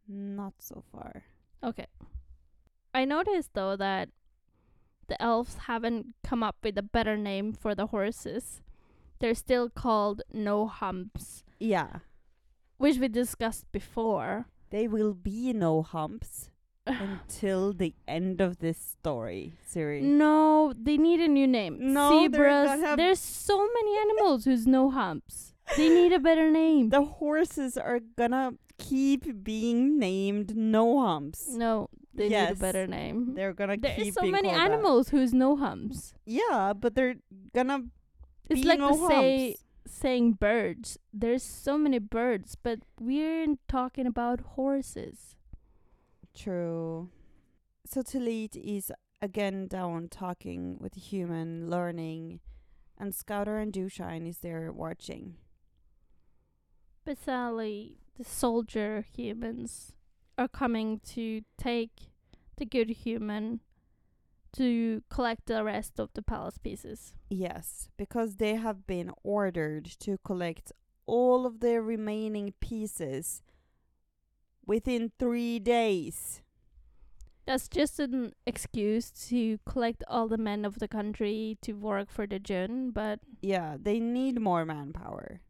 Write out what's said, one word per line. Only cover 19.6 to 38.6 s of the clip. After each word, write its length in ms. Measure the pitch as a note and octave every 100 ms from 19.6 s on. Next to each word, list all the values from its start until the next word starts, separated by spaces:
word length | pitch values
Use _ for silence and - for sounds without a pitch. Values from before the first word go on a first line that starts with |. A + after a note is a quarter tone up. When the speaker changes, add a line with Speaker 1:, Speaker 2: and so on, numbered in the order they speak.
| -
Speaker 1:
series. 380 | F3 D3+ D3
Speaker 2:
No, 720 | C#4 D4 D4+ D#4 D#4 D#4 D#4 A#3
they 200 | A3+ D4
need 220 | D#4+ E4+
a 60 | E4+
new 200 | C#4 C4+
name. 460 | B3 F#3+ - C4
Speaker 1:
No, 340 | C#4 C#4+ D#4 E4
they're 0 | B3 C#4+ C#4+ C#4+
Speaker 2:
Zebras. 140 | C#4
Speaker 1:
gonna 160 | D#4 D4
Speaker 2:
There's 220 | F4 F#4+
so 380 | - - - G4 G#4
many 240 | A#4+ G#4+ G#4
animals 480 | G#4+ G#4+ G4+ C4 C4
who's 220 | B3+ A3+
No 220 | C4 C4+
Humps. 600 | C4 F#3+ D#3 - - - _ - -
They 120 | D#4+
need 220 | E4+ F4
a 60 | F4
better 300 | D4 D#4+ D#4+
name. 380 | D#4 D#4+ D4+ A3
Speaker 1:
The 140 | C4+
horses 760 | D4 - D4 D#4 F4+ - C4 -
are 220 | - A#3+ A3+ A#3
gonna 340 | A#3+ B3+ C4 - _ -
keep 680 | - C4 C4+ C#4 D#4 G#3+
being 540 | G3+ A3 A#3 A#3 C4 D4+
named 580 | G3 F#3+ G3 G3+ G3+ A3
No 440 | A3 A3 A#3 C#4
Humps. 480 | A#3 D#3 C#3+ - -
Speaker 2:
No, 400 | A#3 A3+ A3 - - -
they 120 | - G#3
need 100 | G#3+
a 160 | F3
Speaker 1:
Yes. 80 | F#3+
Speaker 2:
better 260 | F#3+ F#3 F#3+
name. 460 | F#3 - A3+ B3 C4
Speaker 1:
They're 180 | G3
gonna 240 | E3+ G3 G3+
Speaker 2:
There 180 | C4 -
Speaker 1:
keep 120 | G#3
Speaker 2:
is 60 | G3+
so 60 |
Speaker 1:
being 120 | F4+
Speaker 2:
many 160 | G4 G4
Speaker 1:
called 100 | E4+
that. 100 | F4+
Speaker 2:
animals 380 | A4 F#4+ B3+ C4+
who's 240 | C#4+ C4
No 220 | B3+ C4 C#4+
Humps. 580 | C4 F#2+ G#3+ B3+ - - -
Speaker 1:
Yeah, 480 | A#3 A#4 C4 G3
but 200 | G3+ A#3+
they're 220 | A3+ B3+ B3 _ G3 F#3+
gonna 320 | B3 B3+ C#4 A#3+ - _ _ - - -
Speaker 2:
It's 120 | C#4+